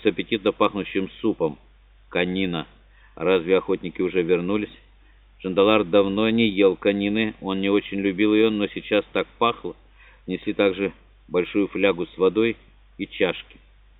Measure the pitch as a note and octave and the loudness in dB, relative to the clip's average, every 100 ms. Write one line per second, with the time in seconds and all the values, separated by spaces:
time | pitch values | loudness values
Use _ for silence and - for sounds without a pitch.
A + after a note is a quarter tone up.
0 | G#2+ F#2 F#2 A2 G2+ - G#2 G#2 F2+ G2 | 0 -2 -4 -2 -2 0 0 -2 -6 -4
1 | F#2 - A2+ F#2+ D#2+ C#2 _ _ _ _ | -6 -4 -4 -2 -2 -4 _ _ _ _
2 | - F2 F2+ F#2 F#2+ E2+ C#2+ - _ _ | -6 -2 -2 -2 -4 -4 -8 -14 _ _
3 | - - E2 F#2 E2 F#2 - F#2 F2+ - | -20 -4 2 2 4 0 2 -4 -4 -4
4 | F#2 F2+ E2+ F2+ F2 G#2 G#2 - - _ | -2 0 0 0 0 -4 -6 -12 -20 _
5 | _ _ _ - F#2+ F2+ G2 A2 F2+ G2+ | _ _ _ -12 -4 2 4 4 2 2
6 | G2 G2 A2 A2+ A2+ F#2+ G2 F2+ G#2 G2+ | 2 2 0 2 2 4 2 2 0 0
7 | G2+ G#2+ A2 - F#2+ F#2+ G2 G2+ - G2 | 0 -2 -2 -4 -6 -2 0 0 -2 -4
8 | G2 F#2 G#2+ G#2+ A2 G#2+ G2+ - - G#2 | -2 0 2 4 2 0 -4 -6 -2 -2
9 | - G2 F#2 - A#2 - F2+ - - - | -2 -4 -4 -2 -2 -2 -8 -14 -20 -20
10 | - - - F#2 - G2+ G2+ F#2 G2 - | -20 -16 -8 -8 -4 0 0 0 -6 -8
11 | - _ - F2+ E2+ G#2 F#2+ - G2 F2 | -20 _ -6 -4 -2 0 -2 0 0 0
12 | F2 - F#2 F#2+ A2+ G#2+ - _ _ - | -4 0 0 2 -2 -2 -14 _ _ -12
13 | G2 - F#2 - - - _ _ _ | -10 -4 -4 -4 -12 -20 _ _ _